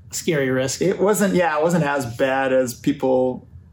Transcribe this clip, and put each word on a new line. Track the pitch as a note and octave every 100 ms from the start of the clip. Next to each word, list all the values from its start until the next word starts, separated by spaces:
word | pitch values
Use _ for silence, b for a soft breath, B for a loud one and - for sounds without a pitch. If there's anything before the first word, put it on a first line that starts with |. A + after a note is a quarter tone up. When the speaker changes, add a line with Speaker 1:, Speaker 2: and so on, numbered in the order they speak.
| -
Speaker 1:
Scary | - - D3+ C3+
risk. | C3 C3+ -
Speaker 2:
it | E3 G3
wasn't, | F#3 G3 G3 F3+
yeah, | E3+ D3+
it |
wasn't | E3 F3 C#3+
as | C#3+ B2 A#2
bad | C3+ C3+ C3+
as | C3 B2+
people | - - C#3 C3 B2+ B2+ B2 - - -